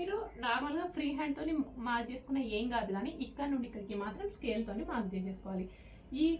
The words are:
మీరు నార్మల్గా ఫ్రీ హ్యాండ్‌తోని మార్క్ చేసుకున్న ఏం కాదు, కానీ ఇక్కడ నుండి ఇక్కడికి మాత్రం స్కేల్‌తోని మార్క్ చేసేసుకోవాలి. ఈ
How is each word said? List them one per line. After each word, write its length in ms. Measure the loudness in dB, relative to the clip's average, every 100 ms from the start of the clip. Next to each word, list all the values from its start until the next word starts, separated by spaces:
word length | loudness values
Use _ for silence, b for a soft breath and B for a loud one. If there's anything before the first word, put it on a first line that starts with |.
మీరు 180 | 0 0 -2 -2 2
నార్మల్గా 400 | 2 2 0 0 0
ఫ్రీ 120 | 0 2
హ్యాండ్‌తోని 340 | 0 0 2 2 0 -2 0
మార్క్ 220 | 0 0
చేసుకున్న 300 | -6 0 0 2 2
ఏం 100 | 2
కాదు, 160 | 2 2 0
కానీ 160 | 0 -2 -6
ఇక్కడ 200 | -2 2
నుండి 140 | 2 0
ఇక్కడికి 260 | -4 -4 -2
మాత్రం 240 | -2 -2 -4 -2
స్కేల్‌తోని 500 | 0 2 0 -2 0
మార్క్ 180 | 0 2 0
చేసేసుకోవాలి. 500 | -2 -4 -4 -2 -2 B B B -6 4
ఈ 40 | 4